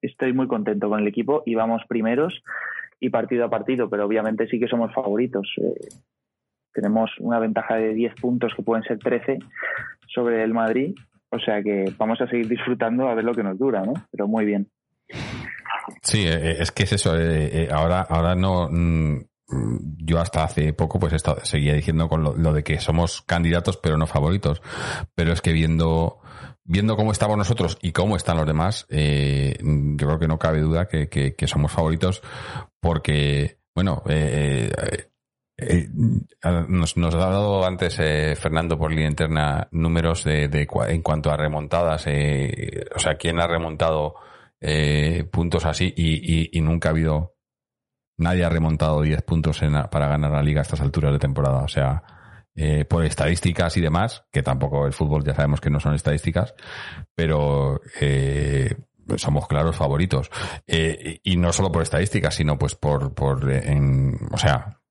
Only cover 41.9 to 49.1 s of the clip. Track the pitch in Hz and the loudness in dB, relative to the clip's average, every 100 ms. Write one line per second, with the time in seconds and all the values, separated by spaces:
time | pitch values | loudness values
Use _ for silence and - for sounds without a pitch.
41.9 | 76 76 73 73 71 69 - - - - | 0 0 0 2 0 -2 -4 -8 -8 -8
42.9 | - 78 76 85 85 85 85 82 78 82 | -2 -2 0 -2 0 0 0 -2 0 2
43.9 | 78 76 - - - - _ 76 76 76 | 2 -2 -6 -20 -20 -20 _ -2 2 2
44.9 | 73 76 85 82 - 85 80 80 76 90 | 4 2 0 -2 -2 0 0 0 0 -2
45.9 | - 82 78 82 82 80 82 78 82 80 | 2 0 0 2 0 2 0 2 2 2
46.9 | 80 80 76 85 _ _ _ _ _ _ | 2 2 0 -2 _ _ _ _ _ _
47.9 | _ _ - 82 90 85 82 80 78 78 | _ _ -2 0 2 2 2 2 2 2
48.9 | 76 76 | 2 2